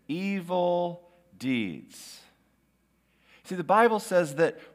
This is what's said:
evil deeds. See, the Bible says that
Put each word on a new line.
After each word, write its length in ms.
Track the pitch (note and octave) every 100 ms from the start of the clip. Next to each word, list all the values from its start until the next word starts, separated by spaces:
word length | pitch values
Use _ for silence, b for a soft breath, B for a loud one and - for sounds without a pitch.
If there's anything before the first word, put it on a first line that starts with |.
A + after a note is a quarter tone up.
| -
evil 1000 | D#3+ G3 G3 F3 F3+ F3 F3 F3 E3+ b b _ -
deeds. 840 | B2+ B2+ G2+ C2+ - - - - - _ _ _ _ _ _ _ b b b b
See, 140 | - F#3
the 80 |
Bible 340 | D#3 G3+ A#3 A3
says 380 | - F3+ E3 D3
that 220 | E3 B B